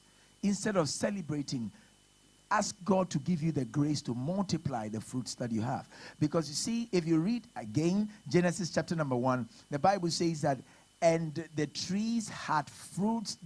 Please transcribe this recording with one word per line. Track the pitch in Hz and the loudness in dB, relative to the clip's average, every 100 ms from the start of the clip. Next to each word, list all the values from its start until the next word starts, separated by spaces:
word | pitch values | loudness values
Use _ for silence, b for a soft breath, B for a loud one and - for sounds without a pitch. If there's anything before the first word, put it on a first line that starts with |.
| - b b b | -14 b b b
instead | 196 196 220 196 | 0 0 2 2
of | 143 | 2
celebrating, | - 220 202 147 147 139 135 107 - B B B _ _ _ - | 0 -2 -2 -4 -4 -2 -4 -4 -8 B B B _ _ _ -2
ask | 214 208 - | 0 0 -2
God | 175 190 180 | 0 2 2
to | 151 | -2
give | 131 175 | 0 0
you | 160 | 0
the | 143 | 0
grace | 120 147 147 143 | 0 0 2 0
to | - | -2
multiply | 120 135 190 185 160 143 123 107 | -4 -2 -2 -2 -2 -2 -4 -4
the | 107 | -6
fruits | - 127 107 - | -6 -6 -6 -6
that | 123 | -4
you | 110 | -2
have. | 117 120 - B B B | -2 -4 -8 B B B
Because | 147 170 147 | 0 0 -2
you | 147 | -4
see, | - 233 233 | -4 -4 0
if | 180 165 | 0 4
you | 160 | 4
read | 175 240 - - | 4 0 -4 -12
again | 113 123 170 196 214 B 139 | -4 0 2 2 0 B 2
Genesis | 170 180 170 170 | 4 4 2 -2
chapter | - 156 170 | 0 0 0
number | 147 123 | 2 2
one, | 127 127 117 B B | 4 2 0 B B
the | 143 | 2
Bible | 185 202 170 | 4 4 2
says | - 170 160 | 0 0 2
that, | 147 127 - B B - | 0 0 -4 B B 0
"And | 170 165 160 147 160 | 4 4 2 -4 -6
the | 156 147 | -2 -2
trees | - - 196 226 233 214 | -4 -4 -2 0 -2 -2
had | - - 151 147 | -6 -2 0 -2
fruits, | - - - 208 226 208 - | -8 -10 -2 0 0 -4 -6